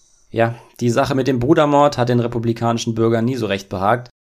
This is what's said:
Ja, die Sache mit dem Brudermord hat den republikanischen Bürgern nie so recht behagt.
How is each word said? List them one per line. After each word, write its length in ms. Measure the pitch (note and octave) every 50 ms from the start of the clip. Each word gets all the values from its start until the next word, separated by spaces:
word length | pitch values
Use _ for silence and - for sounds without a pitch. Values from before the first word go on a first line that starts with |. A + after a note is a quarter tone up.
| _ _ _ _ _ -
Ja, 240 | - A2 A2+ A#2 A#2 - - - _ -
die 100 | A#2+ A#2+
Sache 260 | A2+ C3+ C3+ C#3 -
mit 120 | C3 B2+
dem 120 | C3+ C3+ A#2+
Brudermord 580 | A#2+ C#3 E3 D#3+ D3+ D3 D3 C#3+ C#3+ D3 D3
hat 100 | C3 A#2+
den 120 | B2 B2 A#2+
republikanischen 760 | A#2 A#2 B2 A#2 A2+ A#2 A2+ - A#2 A#2 A#2 A2+ - A#2+ A2
Bürgern 300 | A2+ A2+ A2+ A#2 A2+ A2+
nie 100 | B2 C3+
so 120 | A#2+ A2+
recht 200 | G2 G2 G2 -
behagt. 420 | - G2+ F#2 F#2+ G#2 A#2+ B2+ B2 - _ _ _ _